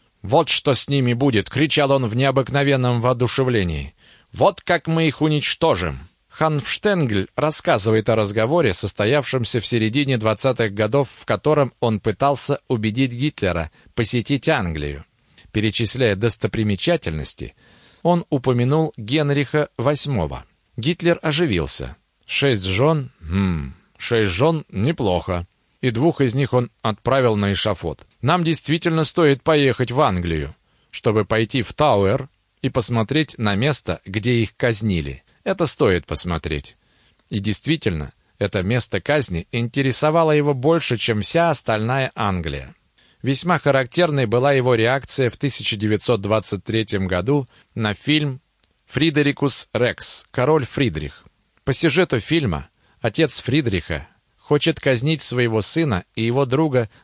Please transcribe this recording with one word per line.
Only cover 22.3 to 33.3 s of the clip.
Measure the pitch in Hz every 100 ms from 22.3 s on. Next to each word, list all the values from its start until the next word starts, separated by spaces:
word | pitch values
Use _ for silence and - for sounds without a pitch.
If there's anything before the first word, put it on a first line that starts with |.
| - 143 113
жён? | 92 95 143 160 127 -
Хм, | 78 90 95 82 69 - _ -
шесть | - 117 104
жён — | 87 147 160 -
неплохо. | - 120 165 110 90 87 87 85 _ _ _
И | 127
двух | 113 160 151
из | 131 123
них | -
он | 127 120 _
отправил | - 104 - 135 123 107
на | 101
эшафот. | 95 110 92 82 71 - _
Нам | 120 180 165
действительно | 160 - 165 170 160
стоит | 156 - 156 135
поехать | - 156 139 120 120
в | 123
Англию, | 143 92 85 80 71 - _ _ _
чтобы | - 120 107 101
пойти | 110 113 135
в | 107
Тауэр | - 151 107 98 131 135 _ _ _
и | 135
посмотреть | 127 - 117 107 143 156